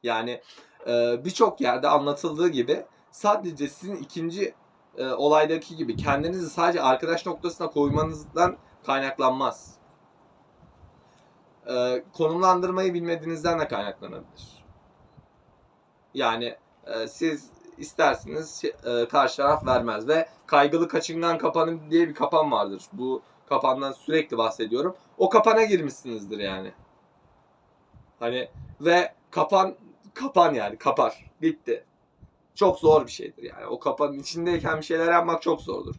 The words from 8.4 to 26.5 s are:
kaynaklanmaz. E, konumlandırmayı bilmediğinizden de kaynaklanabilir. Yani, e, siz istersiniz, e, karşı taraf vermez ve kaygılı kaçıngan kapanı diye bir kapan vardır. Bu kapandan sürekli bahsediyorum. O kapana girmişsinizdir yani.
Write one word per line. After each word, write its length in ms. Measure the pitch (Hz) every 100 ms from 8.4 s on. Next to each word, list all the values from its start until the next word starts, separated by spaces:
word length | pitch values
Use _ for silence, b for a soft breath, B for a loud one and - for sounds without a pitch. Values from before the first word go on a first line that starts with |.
| 180 - b b -
kaynaklanmaz. 880 | 135 135 - 131 131 127 - - - _ _ _ _ _ _ _ _ - _ - _ b b b _ _ _ -
E, 380 | 123 123 127 -
konumlandırmayı 840 | - 156 170 185 180 180 185 190
bilmediğinizden 680 | 175 170 165 160 165 170 165
de 80 | 147
kaynaklanabilir. 960 | 104 101 - 101 - - - - - - _ _ _ _ - _ _ _ _ _ _ _ _ _
Yani, 420 | 135 120 117 120 - _ _ -
e, 200 | 110 110
siz 440 | - 165 147 - - - -
istersiniz, 840 | - - 151 127 143 151 156 -
e, 440 | - - 120 120 117
karşı 280 | 147 131 -
taraf 300 | 139 151 131
vermez 420 | 127 117 107 117
ve 200 | 160 165 B -
kaygılı 420 | 147 143 165 170
kaçıngan 500 | 165 - 165 170 165
kapanı 520 | 151 165 160 165 151
diye 180 | 165 160
bir 60 |
kapan 360 | 147 156 160 156
vardır. 340 | 113 98 95 -
Bu 300 | 98 127 131 b b _
kapandan 440 | 135 135 135 139
sürekli 460 | 135 - 156 151 117
bahsediyorum. 580 | 110 110 113 123 175 - b -
O 100 | 190
kapana 360 | 220 226 220
girmişsinizdir 760 | 220 185 147 - 127 113 101 104
yani. 340 | 98